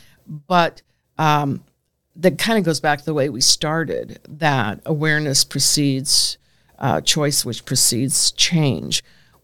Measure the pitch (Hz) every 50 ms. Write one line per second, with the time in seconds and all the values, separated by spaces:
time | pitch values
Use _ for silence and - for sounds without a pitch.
0 | - - _ _ _ - 156 147 - - 185 175 170 160 - - _ _ _ _
1 | _ _ _ - 160 151 151 147 147 139 131 - - _ _ _ _ _ _ _
2 | _ _ - 170 165 185 - - - - 170 - 180 170 156 - - 156 147 143
3 | - 165 156 147 131 147 107 120 - - - - 165 151 156 165 165 151 80 60
4 | 57 - - - - - - 147 165 151 139 131 104 104 98 - - - 160 147
5 | 156 156 151 151 151 147 135 - - - - 143 - - - 151 147 143 135 131
6 | 135 - - - - - - - _ _ _ _ _ _ _ - - 131 80 78
7 | - - - 160 147 143 143 - - 123 113 - - - 135 127 - - - 110
8 | 135 131 - - - - - - - - 175 160 151 139 104 76 - 73 - -
9 | - _ - _ _ _ _ _